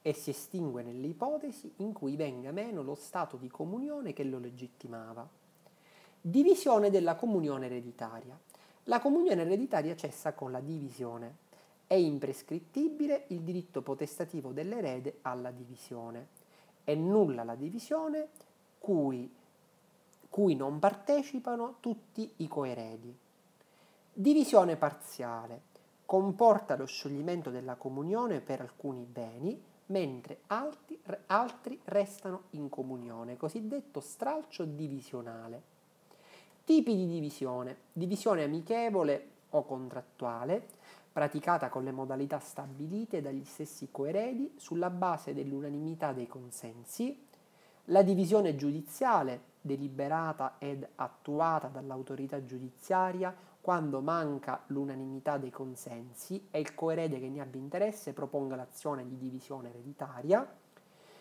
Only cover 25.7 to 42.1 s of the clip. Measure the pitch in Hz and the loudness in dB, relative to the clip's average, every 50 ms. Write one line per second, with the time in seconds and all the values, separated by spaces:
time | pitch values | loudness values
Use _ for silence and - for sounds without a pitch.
25.7 | - - _ _ _ _ _ - 190 190 196 196 185 196 233 226 202 185 - - | -20 -20 _ _ _ _ _ 2 4 4 4 4 4 8 10 10 10 8 6 0
26.7 | 135 127 131 131 - - - 139 143 143 151 175 175 170 151 135 123 123 127 127 | -2 -2 -2 -4 -8 -6 -6 -4 -4 -4 -2 -2 -2 -2 -4 -6 -6 -6 -6 -8
27.7 | 123 - - 131 131 139 151 170 208 233 247 233 170 135 - - 135 127 127 120 | -8 -6 -6 -6 -4 -4 -2 0 0 2 2 0 0 -2 -2 -4 -4 -4 -6 -8
28.7 | - - - 143 127 123 120 120 120 127 117 113 113 123 147 196 269 - - - | -12 -8 -6 -6 -6 -6 -8 -10 -8 -8 -8 -8 -8 -6 -4 -4 -4 -6 -10 -20
29.7 | - - _ - 196 190 170 139 131 123 - - 139 - - - 202 233 277 302 | -20 -16 _ -2 0 0 0 0 -4 -8 -10 -14 -16 -12 -6 -4 -4 -2 -2 -4
30.7 | - - - - 320 - - - - - - - 190 214 247 233 - - - 240 | -8 -10 -14 -16 -16 -14 -8 -8 -8 -6 -2 2 2 4 2 2 -4 -10 -12 -12
31.7 | 262 - - - 202 202 196 196 - - - 190 180 185 - - - 147 147 135 | -12 -10 -6 0 2 2 2 2 -2 -10 -8 -8 -8 -8 -10 -10 -8 -8 -8 -6
32.7 | - - 123 131 131 123 120 120 117 113 117 120 123 123 156 151 - 226 214 214 | -4 -6 -6 -4 -6 -8 -8 -10 -10 -10 -8 -8 -8 -4 -4 -4 -4 -4 -4 -4
33.7 | 277 285 277 - - - - - - - 233 269 311 311 311 - - - 170 156 | -4 -4 -6 -6 -10 -10 -10 -10 -8 -4 -2 -2 -2 -2 -4 -8 -6 -4 -4 -4
34.7 | 147 147 160 143 139 135 123 - - 123 117 117 113 113 113 117 117 123 - _ | -4 -4 -4 -4 -6 -6 -8 -8 -8 -8 -8 -8 -10 -10 -10 -12 -12 -14 -14 _
35.7 | _ _ _ _ _ _ _ _ - - - - - - - - - _ - - | _ _ _ _ _ _ _ _ -20 -20 -20 -20 -20 -20 -20 -20 -20 _ 4 8
36.7 | 320 311 - 240 220 185 185 170 170 165 151 147 - - 135 127 123 123 123 127 | 8 8 8 6 4 4 2 2 0 0 -2 -4 -4 -4 -4 -2 -2 -2 -4 -6
37.7 | - - - _ - 165 185 175 208 196 - 233 196 165 147 143 156 170 165 - | -8 -12 -16 _ -6 -4 -2 0 0 2 4 4 4 4 4 2 0 -2 0 0
38.7 | 226 233 233 226 202 185 160 147 139 135 - - - _ _ - - 151 139 - | 0 2 2 2 4 4 4 4 2 2 0 -8 -20 _ _ 0 2 2 2 0
39.7 | 135 127 127 123 135 127 - - _ - 131 120 117 117 123 147 185 233 - - | -4 -8 -6 -8 -10 -10 -12 -12 _ -6 -4 -4 -4 -2 -2 -2 -2 -2 -2 -6
40.7 | - - - - - - - _ - 160 147 143 - 156 - 175 175 160 143 123 | -20 -20 -20 -20 -20 -20 -16 _ 0 0 0 2 0 0 2 2 2 2 2 -2
41.7 | - 131 127 135 131 135 135 131 | -2 -2 -4 -4 -4 -4 -4 -4